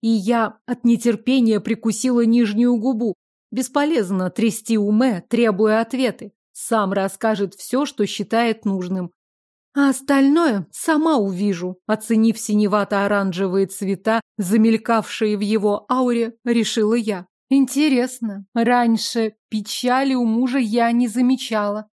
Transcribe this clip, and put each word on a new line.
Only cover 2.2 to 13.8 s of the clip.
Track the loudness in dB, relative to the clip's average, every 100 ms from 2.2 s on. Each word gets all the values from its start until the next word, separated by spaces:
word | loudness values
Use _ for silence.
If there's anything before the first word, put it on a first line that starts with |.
нижнюю | 4 4 2 2 2 2
губу. | 0 -2 -4 -6 _ _ _
Бесполезно | -8 -2 0 0 0 0 -2 -2
трясти | 0 -2 -2 -2 0
Уме, | 2 2 2 0 -2
требуя | 0 2 2 2 2
ответы. | -2 -2 -4 -4 -14 _ _
Сам | -16 -4 0 0
расскажет | 0 -2 -2 -2 0 -4
всё, | -6 -4 -2 -2
что | -2 -4
считает | -4 -4 0 0 -2
нужным. | -4 -4 -4 -6 -6 _ _ _ _ _ _
А | 0 2
остальное | 0 0 2 4 4 2 0 -4
сама | -8 -2 0 2 2
увижу, | 0 -2 -2 -2 -6 -10 -4
оценив | -6 0 2 2 0
синевато-оранжевые | -2 0 2 0 0 -2 0 0 0 -2 -2 0 -2
цвета, | -4